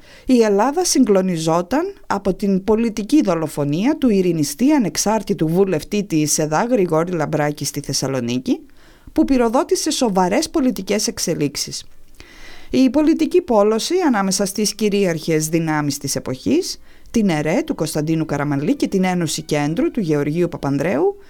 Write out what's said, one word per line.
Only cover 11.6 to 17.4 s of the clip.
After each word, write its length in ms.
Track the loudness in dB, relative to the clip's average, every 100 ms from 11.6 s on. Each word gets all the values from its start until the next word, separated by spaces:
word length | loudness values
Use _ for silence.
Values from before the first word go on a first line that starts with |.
| -10 -10 -14 -18 -20 -20 -20 -20 -18 -16 -4
Η 200 | 2 2
πολιτική 520 | 4 2 2 2 2
πόλωση 520 | 2 4 4 2 0 0 2
ανάμεσα 380 | 2 0 0
στις 300 | -2 -2 -4
κυρίαρχες 720 | 0 0 2 0 -2 0 0 0
δυνάμεις 500 | -2 0 -2 -2 -4
της 180 | -4 -6
εποχής, 640 | -6 -6 -2 0 -2 -8 -16 -20 -4
την 180 | 0 2
ερε 340 | 0